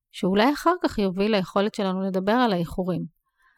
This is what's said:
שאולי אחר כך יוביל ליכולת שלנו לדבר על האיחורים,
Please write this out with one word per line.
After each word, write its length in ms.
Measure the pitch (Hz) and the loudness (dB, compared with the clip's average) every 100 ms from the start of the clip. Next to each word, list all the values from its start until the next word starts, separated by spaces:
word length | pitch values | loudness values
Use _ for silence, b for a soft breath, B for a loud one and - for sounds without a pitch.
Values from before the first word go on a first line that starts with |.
| _ | _
שאולי 420 | - 180 202 247 | -4 0 2 2
אחר 200 | 294 330 359 | 2 0 2
כך 140 | 320 - | 0 0
יוביל 340 | 196 185 208 | -2 0 0
ליכולת 440 | 208 180 202 208 - | 0 0 0 0 0
שלנו 260 | 190 185 | -2 -2
לדבר 300 | 190 190 196 | -2 -2 2
על 220 | 240 240 | 2 2
האיחורים, 520 | 175 170 - 180 175 165 _ _ _ _ | 2 -2 -4 -4 -4 -6 _ _ _ _